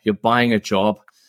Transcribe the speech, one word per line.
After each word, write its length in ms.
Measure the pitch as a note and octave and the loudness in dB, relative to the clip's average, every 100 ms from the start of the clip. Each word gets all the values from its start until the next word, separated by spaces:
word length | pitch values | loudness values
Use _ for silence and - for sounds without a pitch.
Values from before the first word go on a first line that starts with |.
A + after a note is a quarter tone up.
You're 120 | A2 | -4
buying 380 | G2+ A2+ A#2+ A#2+ | -2 0 0 2
a 60 | A2 | -2
job, 420 | - G2 G#2 G2+ _ _ | -2 -2 -2 -4 _ _